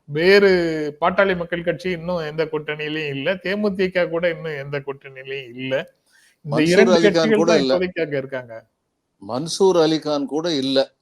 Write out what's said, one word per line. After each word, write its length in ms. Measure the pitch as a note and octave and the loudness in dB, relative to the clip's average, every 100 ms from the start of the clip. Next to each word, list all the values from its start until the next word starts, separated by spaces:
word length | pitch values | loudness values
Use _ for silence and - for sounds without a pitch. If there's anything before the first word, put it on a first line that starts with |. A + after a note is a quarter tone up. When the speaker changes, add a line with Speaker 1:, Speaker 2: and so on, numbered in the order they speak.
Speaker 1:
வேறு 460 | - D3 F3+ G3+ G3 F#3 E3 D#3 D3+ D3 | -8 0 6 6 6 4 2 -2 -6 -2
பாட்டாளி 360 | F3 F#3+ G3 F3 | 0 2 2 0
மக்கள் 280 | E3+ E3+ | -4 -4
கட்சி 260 | E3+ D#3+ F#3 | -4 -4 -4
இன்னும் 260 | E3+ E3+ F3 | -6 -6 -6
எந்த 280 | D3+ D#3 | -4 -4
கூட்டணியிலயும் 640 | D#3 D#3 D3+ D3+ D3+ D#3 D3 | -4 -4 -6 -8 -6 -6 -6
இல்ல, 260 | C3+ D3 | -4 -4
தேமுதிக 720 | F#3+ F#3 G#3 G#3 F#3+ F#3 F#3 E3 | -4 -4 -2 -2 -2 -2 0 -2
கூட 200 | E3 F3 | -2 -2
இன்னும் 300 | D#3+ D#3+ C#3+ | -4 -8 -10
எந்த 200 | C#3+ C#3+ | -8 -8
கூட்டணியிலயும் 760 | C#3 C3+ C#3 C3+ C3+ C#3 B2 | -8 -12 -16 -18 -12 -12 -12
இல்ல. 400 | B2 C3 C3+ - _ _ _ _ _ | -10 -4 -4 -6 _ _ _ _ _
இந்த 140 | D3+ D3+ | -4 0
Speaker 2:
மன்சூர் 120 | D#3+ | 4
Speaker 1:
இரண்டு 300 | F#3 A3+ E3+ | 6 6 6
Speaker 2:
அலிகான் 40 | |
Speaker 1:
கட்சிகள் 340 | G3+ E3 D#3+ A3 | 4 4 2 2
Speaker 2:
கூட 160 | E3+ | 4
Speaker 1:
தான் 80 | D#3 | 2
Speaker 2:
இல்ல. 180 | C3+ C3+ | 2 0
Speaker 1:
இப்போதைக்கு 240 | F3+ F3 | -2 -4
அங்க 140 | D#3+ C#3+ | -4 -4
இருக்காங்க. 500 | C3+ C3 A#2+ A2+ - _ _ _ _ _ G2+ | -6 -10 -12 -18 -20 _ _ _ _ _ -8
Speaker 2:
மன்சூர் 500 | B2 D#3+ - F#3+ E3+ | -6 -4 2 4 4
அலிகான் 460 | D#3 D#3 D3+ D3 | 2 0 -2 -4
கூட 300 | C3+ D3 E3+ | -2 -4 -2
இல்ல 380 | C#3+ C3 C3+ - _ | -2 0 0 0 _